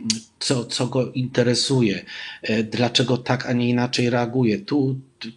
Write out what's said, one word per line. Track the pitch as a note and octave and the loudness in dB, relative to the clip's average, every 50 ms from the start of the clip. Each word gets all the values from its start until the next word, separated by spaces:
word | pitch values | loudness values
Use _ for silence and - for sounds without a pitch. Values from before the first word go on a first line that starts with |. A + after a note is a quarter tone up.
| - A2+ A2 - - - _ _ | -4 -2 -2 -2 -6 -12 _ _
co, | - - C#3 A#2+ A#2 | -2 0 0 0 0
co | - - - B2+ - | -2 -4 -4 -2 0
go | - C3 B2 - | 0 0 -2 -2
interesuje, | - C3 B2+ B2 - B2 A#2+ B2 B2 A#2 - - C#3 B2+ A#2 G2+ F#2 F2 - - - - - - - - | -2 -4 -4 0 2 2 4 4 2 2 0 2 2 4 4 2 2 -2 -6 -12 -14 -14 -14 -14 -14 -8
e, | - - G#2+ A2+ A2 | -4 -2 0 0 0
dlaczego | G#2+ - G#2+ B2 A#2 - - - B2 B2 A#2+ | -2 0 0 0 2 2 2 2 2 0 0
tak, | - - B2+ B2 - | 0 0 -2 -2 -2
a | - B2 | -2 -2
nie | B2 A#2+ A#2+ | 0 2 2
inaczej | B2 B2 B2 B2 - - B2 A#2+ | 2 2 0 0 0 0 0 2
reaguje. | B2 A#2+ A#2+ A2+ A#2 C3 B2 A2 G2+ G2+ | 2 0 0 0 0 2 2 2 2 0
Tu, | - - C#3 D3 C3 C3+ C3+ C3+ - - _ _ - A2+ - | -2 -2 0 0 0 0 -2 -4 -8 -14 _ _ -14 -14 -10